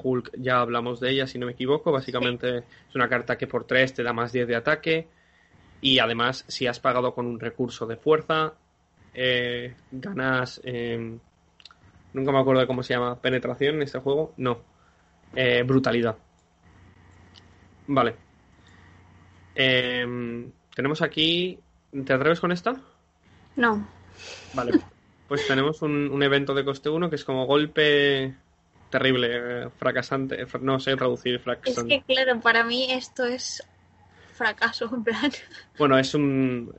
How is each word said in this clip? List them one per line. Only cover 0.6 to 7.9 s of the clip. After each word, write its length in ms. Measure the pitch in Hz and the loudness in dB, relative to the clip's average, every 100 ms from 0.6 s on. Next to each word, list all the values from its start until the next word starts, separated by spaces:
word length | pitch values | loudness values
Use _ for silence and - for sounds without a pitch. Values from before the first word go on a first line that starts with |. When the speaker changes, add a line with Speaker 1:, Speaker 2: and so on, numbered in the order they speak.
Speaker 1:
hablamos 400 | 117 120 120 120 | 2 -2 -4 -2
de 100 | 127 | -2
ella, 160 | 135 131 | 0 -2
si 120 | 123 | -4
no 80 | 123 | -8
me 60 | |
equivoco. 380 | 120 131 156 165 | -4 0 2 2
Básicamente 720 | 139 131 127 123 120 127 120 | 0 -2 -2 -2 -2 -2 -4
Speaker 2:
Sí. 60 | - - _ | -6 -18 _
Speaker 1:
es 40 | |
una 140 | 131 120 | -2 0
carta 300 | 123 - 120 | 0 -2 -4
que 80 | - | -2
por 180 | 120 - | -4 0
tres 280 | 127 131 | 2 2
te 80 | 131 | 0
da 100 | 120 | -2
más 180 | 113 120 | -2 -2
diez 140 | 127 120 | -2 0
de 100 | 117 | 0
ataque. 520 | 143 156 165 160 165 _ _ _ _ _ _ - | 0 0 0 -2 -2 _ _ _ _ _ _ -4
Y 200 | 135 127 | 2 4
además, 440 | 113 117 120 131 - | 4 2 0 -2 -10
si 180 | - 123 | -4 -4
has 140 | 120 | 0
pagado 340 | 135 123 123 | 0 2 0
con 100 | 123 120 | -2 -6
un 140 | 117 | -6
recurso 460 | 113 - 123 - | -8 -4 -6 -4
de 100 | 113 | -8